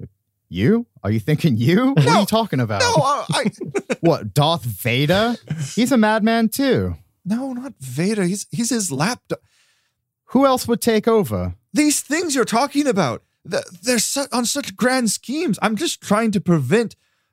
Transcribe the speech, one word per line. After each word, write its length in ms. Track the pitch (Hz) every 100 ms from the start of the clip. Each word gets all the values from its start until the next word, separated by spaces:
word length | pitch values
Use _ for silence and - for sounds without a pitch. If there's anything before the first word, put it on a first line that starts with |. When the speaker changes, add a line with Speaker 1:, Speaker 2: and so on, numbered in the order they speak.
| - _ _ _ -
Speaker 1:
You? 360 | 87 127 233 240 _
Are 80 | 98
you 80 | 113
thinking 360 | 151 156 170 113
you? 340 | 123 185 262
What 120 | 175 135
are 80 |
Speaker 2:
No. 60 | 302
Speaker 1:
you 40 | 196
talking 340 | 220 220 135
about? 220 | 110 101
Speaker 2:
No, 120 | - -
I, 240 | 277 269 -
I 140 | 302 220 - 175 392 - -
Speaker 1:
<laughs> 40 |
What, 320 | 165 143 107
Darth 300 | - 147 170
Vader? 720 | 123 95 120 123 147 190 226 233 - 160 143 -
He's 160 | 240
a 60 | 254
madman 520 | 214 220 220 233 226
too. 460 | - 277 156 92 80 _ _
Speaker 2:
No, 300 | 180 233 269
not 200 | 247 262 -
Vader. 440 | 135 127 185 214
He's, 240 | 175 202 -
he's 180 | 147 233
his 220 | 233 190
lapdog. 480 | 135 190 247 - - _ _ _ _ _ _ _ _ -
Speaker 1:
Who 200 | 247 277
else 220 | 254 -
would 140 | 233
take 260 | 240 214 233
over? 480 | 226 135 95 90 87 _
Speaker 2:
These 280 | 226 302 285
things 340 | - 311 359 269
you're 100 | 220
talking 420 | 226 277 285 294
about, 360 | 196 139 107 _ _ -
th-, 140 | 202 - 180
they're 160 | 233 240
su-, 260 | - 277 269
on 120 | 240 240
such 300 | 285 - 190
grand 340 | 247 262 220
schemes. 460 | - - 302 339 -
I'm 140 | 214 220
just 240 | 330 -
trying 300 | - 208 226
to 100 | 196
prevent, 540 | - 165 123 214 220 - _ _ _